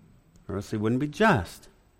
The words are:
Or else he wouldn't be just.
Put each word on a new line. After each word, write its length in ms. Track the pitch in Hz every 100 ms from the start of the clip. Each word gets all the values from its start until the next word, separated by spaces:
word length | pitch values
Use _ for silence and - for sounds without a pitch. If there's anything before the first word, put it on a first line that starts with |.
| - _ _ _ -
Or 80 | 98
else 160 | 104
he 60 | 110
wouldn't 240 | 107 127
be 80 | 147
just. 580 | - 220 135 85 - - _ _ _